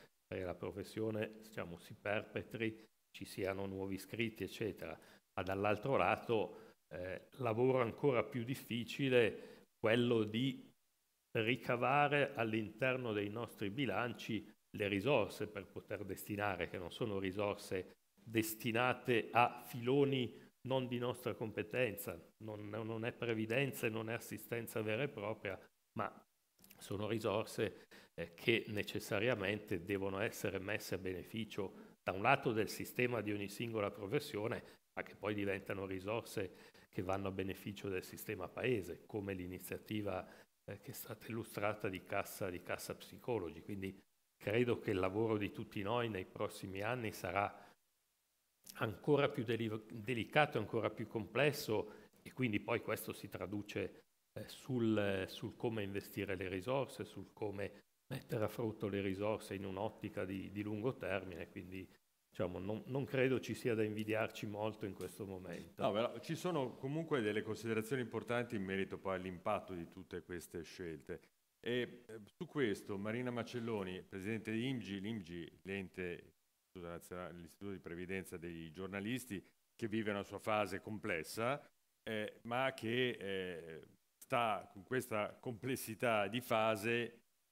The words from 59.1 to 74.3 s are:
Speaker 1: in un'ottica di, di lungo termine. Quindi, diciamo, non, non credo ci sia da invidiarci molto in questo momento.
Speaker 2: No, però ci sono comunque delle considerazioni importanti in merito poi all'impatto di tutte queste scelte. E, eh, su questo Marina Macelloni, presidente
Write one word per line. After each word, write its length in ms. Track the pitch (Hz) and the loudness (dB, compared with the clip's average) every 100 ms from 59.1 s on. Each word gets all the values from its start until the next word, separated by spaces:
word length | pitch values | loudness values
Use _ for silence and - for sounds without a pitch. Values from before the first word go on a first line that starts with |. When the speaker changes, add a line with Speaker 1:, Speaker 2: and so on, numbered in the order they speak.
| 95 104 101 - 98 | 2 0 0 -2 -6
Speaker 1:
in 100 | 98 | -4
un'ottica 600 | 95 107 - 101 101 98 | -2 -4 -4 -8 -4 -4
di, 260 | 95 92 | -4 -4
di 100 | 98 | -4
lungo 340 | 104 107 120 - | -2 0 -2 -2
termine. 540 | 92 95 92 82 85 | 0 -2 -2 -8 -8
Quindi, 380 | 98 87 95 87 - _ _ _ | -10 -10 -10 -12 -16 _ _ _
diciamo, 300 | - 92 90 | -2 -2 -2
non, 220 | 95 110 - | -4 -4 -4
non 180 | 131 135 | -4 0
credo 340 | 131 131 123 | 4 6 4
ci 140 | - | 0
sia 220 | 107 127 113 | -2 2 2
da 80 | |
invidiarci 640 | 107 107 110 107 110 - 110 | 2 0 0 2 0 -2 -6
molto 380 | 104 107 104 104 | -2 -2 -2 -6
in 80 | |
questo 320 | 90 92 - 98 | -6 -8 -6 -8
momento. 560 | 95 90 82 85 - | -8 -8 -10 -10 0
Speaker 2:
No, 80 | 120 | 2
però 280 | 101 120 120 | 4 2 0
ci 160 | - 160 | -4 -2
sono 400 | 180 160 123 - | 0 0 0 -2
comunque 460 | 135 151 160 143 | -4 -2 2 4
delle 200 | 104 104 | 4 4
considerazioni 600 | 110 104 117 110 110 131 | 0 -2 0 0 2 0
importanti 540 | 113 113 101 120 117 110 | 0 -2 0 0 2 0
in 80 | |
merito 340 | 95 98 95 90 | 0 2 0 -2
poi 180 | 98 92 | -2 -2
all'impatto 580 | 92 87 107 101 - | -2 -4 0 0 0
di 140 | 90 82 | -6 -8
tutte 320 | 95 90 90 | -10 -10 -8
queste 420 | - 87 - 87 | -6 -8 -8 -10
scelte. 580 | 78 - 87 78 69 85 - _ _ _ | -10 -8 -8 -8 -8 -10 -12 _ _ _
E, 440 | 113 123 120 - - | -2 0 -2 -6 -16
eh, 120 | 110 101 | -16 -14
su 200 | - 170 | -12 -6
questo 500 | 151 120 95 - 98 | 2 4 2 -2 -4
Marina 340 | 104 117 127 | -2 -2 -2
Macelloni, 680 | 120 110 123 117 107 92 92 | -2 -4 -4 -2 -2 -2 -6
presidente 500 | 85 98 95 | -6 -6 -2